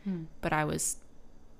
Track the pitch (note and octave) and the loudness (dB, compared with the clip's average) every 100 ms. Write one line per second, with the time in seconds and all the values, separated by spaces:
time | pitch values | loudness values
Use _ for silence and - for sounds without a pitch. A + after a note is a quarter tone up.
0 | G3+ F3+ D#3+ - F3 D#3 D3+ D#3 - - | -2 0 -2 -2 2 4 4 4 2 0
1 | - - - - - - | -6 -12 -12 -14 -14 -10